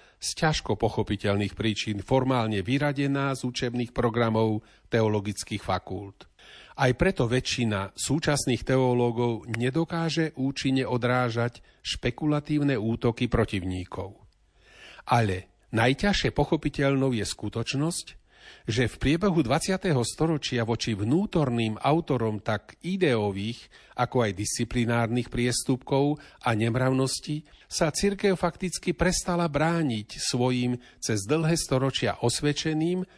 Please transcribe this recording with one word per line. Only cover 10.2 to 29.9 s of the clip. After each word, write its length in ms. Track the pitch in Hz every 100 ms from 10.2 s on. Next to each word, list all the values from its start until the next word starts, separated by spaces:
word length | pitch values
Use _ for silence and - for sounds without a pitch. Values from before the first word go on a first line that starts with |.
| 160 -
účinne 480 | 135 139 139 131
odrážať 800 | 131 123 120 127 123 113 120 - - _
špekulatívne 960 | - - 123 - 151 147 147 151 143 127
útoky 560 | 110 113 120 113 120
protivníkov. 880 | 113 104 98 90 92 90 - 95 - - _ _ _ _ - - - -
Ale 480 | 120 107 92 - _ _
najťažšie 640 | 110 123 139 202 190 123 -
pochopiteľnou 800 | 147 156 151 - 139 135 135 117
je 80 |
skutočnosť, 800 | 98 - 107 113 117 135 160 - - - _ _ - - -
že 240 | 107 117
v 40 | -
priebehu 400 | 135 165 202 165
dvadsiateho 640 | 117 151 - 190 190 135
storočia 640 | 113 - 160 151 - 123 113
voči 320 | 117 - 101
vnútorným 800 | 104 160 208 170 143 120 113 107
autorom 640 | 135 160 165 127 113 104
tak 320 | - 104 - -
ideových, 880 | 165 190 170 117 104 98 107 113 - - - -
ako 320 | 123 127 110
aj 80 | 92
disciplinárnych 960 | 107 - 113 123 117 117 113 123 120
priestupkov 880 | 120 123 120 - 127 - 139 143 147 - -
a 100 | 120 107
nemravností 880 | 113 117 131 131 131 - - 151 - - -
sa 160 | - 160
cirkev 460 | - 202 196 202 180
fakticky 560 | 175 - 185 - -
prestala 560 | 156 180 175 - 175 170
brániť 720 | 143 160 170 151